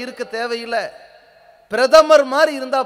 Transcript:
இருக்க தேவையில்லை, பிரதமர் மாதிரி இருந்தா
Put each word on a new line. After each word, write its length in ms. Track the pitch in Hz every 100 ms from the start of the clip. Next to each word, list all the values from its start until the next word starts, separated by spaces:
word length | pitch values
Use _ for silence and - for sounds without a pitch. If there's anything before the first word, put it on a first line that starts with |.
இருக்க 200 | 254 254
தேவையில்லை, 580 | 247 220 240 233 233 233 175 - - _ _ _ _ _ _
பிரதமர் 520 | 220 254 311 311 311 269
மாதிரி 200 | 269 311 277
இருந்தா 200 | 262 269